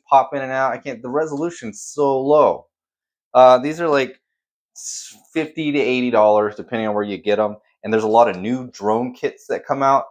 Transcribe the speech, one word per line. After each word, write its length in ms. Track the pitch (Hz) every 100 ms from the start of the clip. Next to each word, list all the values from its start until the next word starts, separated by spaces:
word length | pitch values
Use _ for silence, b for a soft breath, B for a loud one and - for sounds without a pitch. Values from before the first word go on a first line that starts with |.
| _
pop 240 | 135 131
in 100 | 143
and 100 | 131
out. 200 | 131 131
I 60 | 123
can't, 240 | 139 117
the 80 | 123
resolution's 720 | 143 156 143 170 170 117 101
so 380 | - 147 143 135
low. 480 | 135 151 117 85 _ _ _ _ _ _ _
Uh, 240 | 127 127 131
these 220 | 143 160
are, 80 | 165
like, 320 | 143 127 - _ _ _ _ _ -
s-, 400 | - - - - _
fifty 380 | 165 151 160 151
to 60 | 143
eighty 320 | 120 127 123
dollars, 440 | 113 107 104 104 -
depending 320 | 87 117 110
on 60 |
where 100 | 104
you 140 | 104 92
get 200 | 104 104
'em. 180 | 107 - _ _
And 100 | 107
there's 120 | 110
a 40 | 110
lot 200 | 113 104
of 80 | 90
new 340 | 104 127 123
drone 420 | - 101 113 127
kits 340 | 123 135 - -
that 180 | 123 -
come 160 | 139
out 240 | 135 135 -